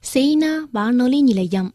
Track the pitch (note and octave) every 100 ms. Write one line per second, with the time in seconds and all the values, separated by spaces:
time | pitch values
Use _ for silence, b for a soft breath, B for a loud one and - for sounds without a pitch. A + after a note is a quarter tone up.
0 | - C4+ C#4 D4+ D#4 D#4 D#4 A3 G#3+ B3
1 | B3 C#4+ C#4 G3 F3+ F#3+ F#3